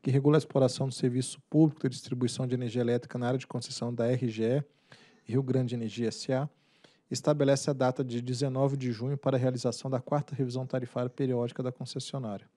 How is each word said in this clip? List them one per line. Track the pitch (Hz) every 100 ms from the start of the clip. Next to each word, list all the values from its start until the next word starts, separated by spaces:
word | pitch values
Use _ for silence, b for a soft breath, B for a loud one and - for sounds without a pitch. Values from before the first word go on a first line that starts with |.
que | -
regula | 135 139 151
a |
exploração | - 143 151 - 135
do |
serviço | - 127 123 123 - _
público | 151 156 147 131
de |
distribuição | 123 - 127 123 - 127
de | 123
energia | 123 117
elétrica | 120 120 - -
na | 123
área | 127
de | -
concessão | 123 - - 120
da | 120 117
R | 127 120
G | 110
E | 113 135 147 B B B B B -
e |
Rio | 123
Grande | 131 127 123 120
Energia | 113 113 113
S | - -
A, | 131 147 b b b b b _
estabelece | 127 - 151 139 139 -
a |
data | 139 131 127
de | 131 117
dezenove | 123 123 139 131 139 139
de | 127
junho | 110 123 143
para | 135 131
a |
realização | 127 123 123 - 131
da | 131
quarta | - 147 -
revisão | 135 131 127 131
tarifária | 131 123 127 123
periódica | - 135 123 120 -
da | 127
concessionária. | 123 127 135 - 139 117 98 -